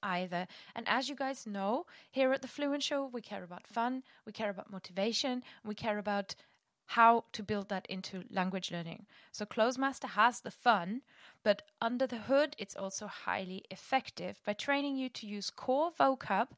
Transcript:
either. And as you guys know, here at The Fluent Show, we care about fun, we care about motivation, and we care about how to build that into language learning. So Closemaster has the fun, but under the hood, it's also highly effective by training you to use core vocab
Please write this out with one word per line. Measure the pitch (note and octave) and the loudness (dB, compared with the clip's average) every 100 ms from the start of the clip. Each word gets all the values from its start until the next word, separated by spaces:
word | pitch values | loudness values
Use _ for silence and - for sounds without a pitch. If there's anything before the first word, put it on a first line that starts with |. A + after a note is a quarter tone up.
either. | G3+ F3+ F#3 F3 F#3 - - - | -4 -2 -2 -4 -4 -10 -14 -6
And | A3+ | 0
as | A3+ C4 | 0 0
you | C#4+ | -4
guys | C4+ C4+ - | -4 -4 -6
know, | G3+ G3 B3+ F4 - - | -2 0 0 -2 -14 -6
here | C4 C4 | 2 2
at | C4+ | 2
The | C4 | -2
Fluent | - C#4+ C#4+ | -4 0 0
Show, | - C#4+ C4+ | 0 -2 -2
we | A#3+ | -8
care | - G3+ | -8 -10
about | F3+ F3 - | -10 -12 -6
fun, | - A#3+ C4 - - | -2 0 -2 -6 -16
we | - | -14
care | - G#3+ | -4 -4
about | F#3+ - | -4 -8
motivation, | F#3+ - F3+ G#3+ A3+ C#4 | -12 -8 -2 0 0 0
and | B3+ - - | -2 -6 -12
we | G#3+ | -10
care | G#3+ A#3 G#3 | -4 -2 -2
about | G#3 G3+ G3 - - _ _ _ - | 0 -2 -2 -10 -18 _ _ _ -2
how | - A#3 A#3 - | 8 10 8 4
to | - | -6
build | G3+ G#3 G3 | -4 -4 -2
that | F#3+ - | -6 -6
into | F#3 - F#3+ - | -8 -8 -10 -4
language | F#3+ F#3 F#3+ - | 0 0 0 -4
learning. | F3 E3 - - - - | -6 -8 -12 -16 -20 -16
So | - | -10
Closemaster | G#3 - A3+ C4 C4+ C4+ A#3+ | -4 2 2 4 0 -2 -2
has | F#3 A3+ A#3+ | 4 4 4
the | - | -6
fun, | - B3 G#3 E3+ A#3 - - - - | 0 4 4 2 -6 -8 -20 -20 0
but | G#3+ G3+ - _ | 2 2 0 _
under | A3+ B3 C4 | -4 0 0
the | A#3+ | -2
hood, | G#3+ C4+ D4 - | 4 4 4 0
it's | G3+ - | -10 -8
also | F#3+ - G#3 | -6 -6 -8
highly | - - F3+ F#3 F#3+ - | -8 -4 -4 -4 -8 -12
effective | - - C4 - - D#3 G#3 - | -16 -2 -2 -2 -6 -8 -6 -6
by | |
training | G#3 - C#4 C#4+ | -4 0 0 0
you | C4+ C4 | -2 -4
to | - G#3+ | -6 -8
use | G#3 G3 | -6 -8
core | - - C4 E4 - | -6 0 2 2 4
vocab | C#4 C4 - G3 B3 | 4 4 0 0 0